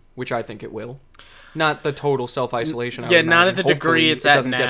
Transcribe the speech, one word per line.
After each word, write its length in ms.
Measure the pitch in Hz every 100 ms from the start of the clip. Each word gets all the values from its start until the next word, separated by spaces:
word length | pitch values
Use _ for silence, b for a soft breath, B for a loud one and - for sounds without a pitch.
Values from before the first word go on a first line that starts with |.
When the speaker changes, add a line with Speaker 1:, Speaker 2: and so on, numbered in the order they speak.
| _
Speaker 1:
which 160 | - 127
I 120 | 123
think 200 | 113 104
it 100 | 107
will. 280 | 104 117 135 _ - B B B
Not 280 | 156 156 143
the 100 | 156
total 360 | 135 147 135 123
self-isolation, 760 | - 123 120 107 117 120 123
I 40 | 123
Speaker 2:
Yeah, 100 | 170
Speaker 1:
would 80 | 160
Speaker 2:
not 220 | 170 180
Speaker 1:
imagine. 0 |
Speaker 2:
at 80 | 190
the 180 | 180
degree 0 | 147 156 165 160
Speaker 1:
Hopefully 20 |
Speaker 2:
it's 140 | 151
Speaker 1:
it 40 | 147
Speaker 2:
at 60 | 139
Speaker 1:
doesn't 140 | 127
get 60 | 127